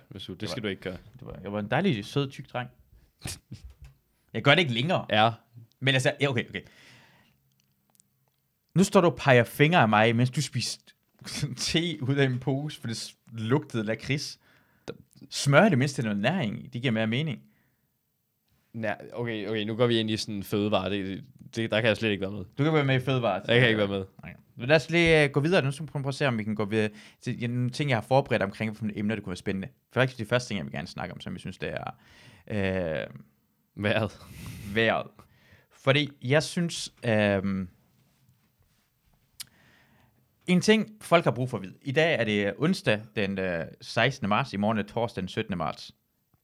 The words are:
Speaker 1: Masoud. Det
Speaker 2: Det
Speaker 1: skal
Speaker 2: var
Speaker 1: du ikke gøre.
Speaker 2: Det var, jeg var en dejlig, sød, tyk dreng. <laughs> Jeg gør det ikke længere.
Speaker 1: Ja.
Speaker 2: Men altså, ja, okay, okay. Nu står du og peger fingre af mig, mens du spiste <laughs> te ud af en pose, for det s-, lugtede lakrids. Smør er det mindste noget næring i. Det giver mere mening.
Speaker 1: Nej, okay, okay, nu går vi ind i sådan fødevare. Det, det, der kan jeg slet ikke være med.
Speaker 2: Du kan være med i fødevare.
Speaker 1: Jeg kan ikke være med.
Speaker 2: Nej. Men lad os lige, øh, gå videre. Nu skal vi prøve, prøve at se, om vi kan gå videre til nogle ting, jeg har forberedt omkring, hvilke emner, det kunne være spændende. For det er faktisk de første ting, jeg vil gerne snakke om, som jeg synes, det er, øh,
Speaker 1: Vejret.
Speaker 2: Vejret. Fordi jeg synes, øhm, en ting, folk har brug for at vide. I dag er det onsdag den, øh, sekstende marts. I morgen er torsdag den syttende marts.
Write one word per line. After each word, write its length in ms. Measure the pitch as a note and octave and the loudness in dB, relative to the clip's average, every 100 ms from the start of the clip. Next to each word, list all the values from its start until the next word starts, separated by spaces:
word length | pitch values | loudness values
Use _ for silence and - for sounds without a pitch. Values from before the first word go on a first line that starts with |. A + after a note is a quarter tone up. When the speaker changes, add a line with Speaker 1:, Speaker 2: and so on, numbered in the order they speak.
| _ | _
Speaker 1:
Masoud. 260 | F#2+ - F2 | -16 -14 -10
Det 60 | |
Speaker 2:
Det 80 | G#2 | -8
Speaker 1:
skal 140 | F#2+ | -6
Speaker 2:
var 40 | G#2 | -6
Speaker 1:
du 20 | |
ikke 120 | F#2+ | -6
gøre. 160 | F#2 F2+ - - | -8 -12 -16 -20
Speaker 2:
Det 80 | - | -16
var, 120 | - | -12
jeg 100 | F#2 | -6
var 60 | G#2 | -6
en 120 | G#2 | -2
dejlig, 340 | C3+ F#3+ G#2+ - | 0 0 -2 -4
sød, 240 | C#3+ C#3 | -4 -4
tyk 240 | - B2 | -8 -10
dreng. 160 | B2 B2+ _ _ - _ _ - | -10 -10 _ _ -20 _ _ -12
<laughs> 1080 | - _ - - - - _ _ _ _ | -12 _ -20 -18 -20 -20 _ _ _ _
Jeg 80 | A2 | 0
gør 80 | C3+ D#3 | 4 4
det 40 | |
ikke 120 | D3+ | 4
længere. 320 | A2+ F3 E3 - | 0 0 -2 2
Speaker 1:
Ja. 220 | G#2+ A2+ A2 _ - - - | 4 4 2 _ -20 -20 -4
Speaker 2:
Men 140 | C3 | 0
altså, 200 | C3 C#3 - | 2 0 0
ja, 60 | C#3 | 0
okay, 220 | A#2+ - | 0 -4
okay. 120 | F2+ - - - - _ _ _ _ _ _ _ _ _ _ _ _ _ _ _ _ _ E3 | -10 -12 -20 -20 -20 _ _ _ _ _ _ _ _ _ _ _ _ _ _ _ _ _ 2
Nu 80 | |
står 180 | G3 G3 | 4 6
du 60 | E3+ | 4
og 80 | - | 2
peger 280 | C#3 B2 | 6 6
fingre 360 | A2+ - D3+ F3 | 6 4 4 6
af 80 | A2 | 6
mig, 260 | G#2+ A2+ A#2 | 6 6 4
mens 140 | B2+ | 2
du 120 | D3+ | 0
spiste 520 | C#3 B2 - - _ _ _ _ - | -4 -4 -6 -8 _ _ _ _ -12
<laughs> 300 | - D3 B2 | -6 -6 -4
te 400 | - E3 E3+ - | -2 0 -2 -4
ud 140 | B2+ C#3 | -2 2
af 100 | C3 | 2
en 140 | B2 | 0
pose, 400 | C#3+ C3+ D3+ - | -2 -4 -4 -8
for 60 | B2 | -8
det 100 | A2+ | -8
s-, 200 | - - - | -10 -16 -16
lugtede 500 | A2+ A2 D3+ D3+ A#2 | -8 0 0 0 -4
lakrids. 560 | G#2 A2 - C3 - - _ _ _ _ - - - - - | -2 -4 -2 -4 -4 -14 _ _ _ _ -16 -16 -20 -20 -12
Smør 300 | - C#3 C#3+ | -4 4 6
er 80 | G#3+ | 6
det 80 | C3 | 4
mindste 240 | C#3 C3 | 0 -2
noget 140 | A2 G2+ | -2 0
næring 460 | A#2 F#3 A2 - - | 0 0 -4 -6 -10
i. 20 | |
Det 140 | - | -6
giver 100 | B2+ | -2
mere 160 | A2 A2 | 0 0
mening. 340 | B2 D#3+ - - _ _ _ _ _ _ _ _ _ _ _ _ | -2 -4 -8 -14 _ _ _ _ _ _ _ _ _ _ _ _
Speaker 1:
Nej, 240 | A2+ G#2+ G2 - | -6 -6 -6 -8
okay, 340 | A#2 A#2+ A2 G2 | -8 -6 -4 -4
okay, 160 | A2 | -2
nu 120 | G#2 A2 | -2 0
går 120 | A#2+ | 2
vi 100 | A#2 | 2
ind 100 | A2 | 2
i 80 | G#2+ | -2
sådan 260 | - G2+ | -4 -6
fødevare. 460 | F#2+ G#2+ G#2 G2+ F#2+ | -2 0 2 2 0
Det, 340 | G2+ F#2+ F#2 - - - A2+ | -4 -4 -8 -12 -20 -10 -6
det, 160 | A2+ | 0
der 100 | G#2+ | 2
kan 60 | A2+ | 2
jeg 100 | G2+ | 2
slet 120 | A2 | 0
ikke 120 | G2 | -2
være 100 | G2 | -4
med. 140 | G#2 F2+ - | -6 -10 -2
Speaker 2:
Du 60 | |
kan 100 | D#3 | 2
være 100 | D#3 C3+ | 2 2
med 100 | C3 | 0
i 40 | |
fødevare. 420 | C#3 C3 A2+ F#2 - | 0 0 0 -2 2
Speaker 1:
Jeg 120 | A#2+ | 4
kan 80 | A#2+ | 6
ikke 100 | G#2+ | 4
være 100 | G2+ | 2
med. 180 | G2 F#2+ - | 0 -6 -12
Speaker 2:
Nej. 120 | F2+ - _ - | -18 -18 _ -8
Men 120 | A#2+ | 2
lad 80 | D#3+ | 2
os 140 | D#3+ | 4
lige, 340 | E3+ E3 D#3 | 2 6 6
øh, 60 | C#3 | 4
gå 80 | C#3 | 2
videre. 220 | D#3+ F3+ | 2 2
Nu 100 | C#3 | 0
skal 140 | C#3+ D#3 | -4 -10
vi 60 | |
prøve, 120 | D3 | -6
prøve 60 | C3+ | -6
at 60 | C3+ | -2
se, 120 | C#3+ | 0
om 100 | A2+ | 0
vi 60 | |
kan 120 | G#2+ G#2 | -2 -2
gå 100 | G2+ | 0
videre 240 | A2 G#2+ - - _ | 0 0 -4 -20 _
til 280 | B2+ A2 A#2+ | -8 -6 -4
nogle 200 | B2 B2 | -2 -2
ting, 200 | B2+ C#3+ | -2 0
jeg 80 | A2+ | 0
har 40 | |
forberedt 400 | - C3+ C3+ G#2+ | 2 2 2 0
omkring, 340 | G2 - A2 G#2+ | 0 -2 -6 -4
hvilke 200 | G#2+ G#2 | -6 -2
emner, 160 | G#2 G#2+ | -2 -4
det 80 | |
kunne 80 | G2+ | -6
være 60 | F2 | -8
spændende. 300 | G#2 F#2+ G2 | -6 -6 -8
For 60 | _ _ | _ _
det 20 | A#2 | 0
er 40 | |
faktisk 160 | C3 - | 0 -2
de 60 | G#2+ | -2
første 220 | B2 - | -2 -2
ting, 80 | G2+ | -8
jeg 80 | C#2 | -6
vil 80 | |
gerne 140 | C2+ E2 | -8 -10
snakke 260 | - F2 | -10 -10
om, 60 | - | -10
som 140 | - | -12
jeg 60 | F2 | -10
synes, 180 | F2 - | -12 -10
det 120 | E2 | -8
er, 1300 | - - - _ - - - - G#2 F#2+ F#2+ E2+ D2 | -6 -10 -14 _ -20 -20 -20 -8 -2 -2 -2 -2 -4
øh, 60 | - - - _ _ _ _ - | -6 -12 -20 _ _ _ _ -4
Speaker 1:
Vejret. 440 | G#2+ A2 G#2+ - - - - - G2 | 0 0 -2 -6 -20 -16 -14 -12 -4
Speaker 2:
Vejret. 340 | G#2+ A2+ D#2+ - - - _ _ - _ | 2 2 2 -4 -18 -20 _ _ -20 _
Fordi 380 | _ C3+ C#3+ C#3 - | _ 0 2 0 -6
jeg 220 | B2+ D3+ | 0 0
synes, 500 | C#3 F3+ E3+ - - - A#2+ | 2 -4 -4 -6 -10 -6 0
øhm, 640 | G#2+ G#2 G2 G2 F#2+ F#2 _ _ _ _ _ _ _ _ _ _ _ _ _ _ _ _ _ - _ _ _ _ _ _ _ _ _ - | 2 2 2 0 -4 -6 _ _ _ _ _ _ _ _ _ _ _ _ _ _ _ _ _ -20 _ _ _ _ _ _ _ _ _ 0
en 140 | F3+ | 2
ting, 280 | G#3+ A3 - - | 6 4 2 -8
folk 220 | - E3+ | 2 4
har 80 | D#3+ | 4
brug 180 | A#2+ B2+ | 0 -4
for 80 | A2 | -6
at 60 | |
vide. 100 | F#2 - | -10 -10
I 100 | C#3+ | -2
dag 280 | C#3 E3 A#2 | 0 2 2
er 40 | |
det 300 | G#2+ G#2 G2+ - | 2 2 2 0
onsdag 440 | D#3 F#3 - G#2+ A2+ A2+ | 0 0 0 -2 -2 -4
den, 240 | G2 F#2+ | -2 -2
øh, 260 | F#2 E2+ - - | -2 -4 -6 -12
sekstende 480 | - A#2 B2+ C3+ G2 | -6 0 0 0 0
marts. 240 | G#2+ C#3 | 0 0
I 40 | G2+ | -2
morgen 200 | G#2 A2 | 0 0
er 60 | |
torsdag 380 | G2+ A#2 A#2 G2 | -2 -4 -4 -4
den 60 | F#2 | -6
syttende 300 | A#2 G#2+ F2+ | -6 -4 -4
marts. 340 | D2 - - _ _ _ _ _ | -6 -6 -16 _ _ _ _ _